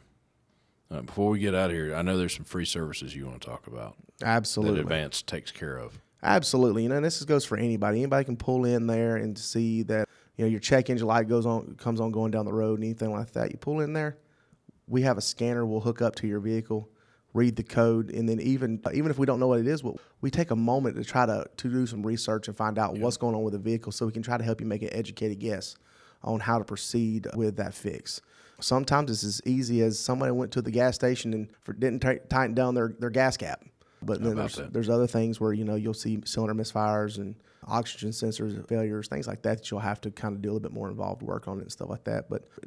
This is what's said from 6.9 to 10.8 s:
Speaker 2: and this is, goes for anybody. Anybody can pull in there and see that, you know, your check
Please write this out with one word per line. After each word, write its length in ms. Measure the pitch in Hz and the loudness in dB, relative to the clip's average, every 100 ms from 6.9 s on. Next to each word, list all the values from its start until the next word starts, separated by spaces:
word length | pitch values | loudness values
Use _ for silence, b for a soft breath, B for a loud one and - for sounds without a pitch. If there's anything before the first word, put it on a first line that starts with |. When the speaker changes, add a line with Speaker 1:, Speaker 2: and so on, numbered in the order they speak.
| 139 | 0
Speaker 2:
and 80 | 156 | 0
this 140 | 160 | -2
is, 60 | 143 | 0
goes 180 | 147 | 0
for 140 | - 107 | 2 0
anybody. 400 | 117 110 104 107 | 0 0 2 2
Anybody 240 | 139 135 | 2 2
can 140 | 139 117 | 0 -2
pull 260 | - 127 123 | 0 2 4
in 220 | 120 113 | 2 2
there 300 | 113 117 113 | 2 2 0
and 200 | 110 104 | -2 -6
see 460 | - 117 117 113 | -4 0 2 0
that, 240 | 110 110 107 b b b | 0 0 0 b b b
you 80 | 113 | 0
know, 40 | |
your 100 | 110 | 2
check 280 | - 135 | 4 4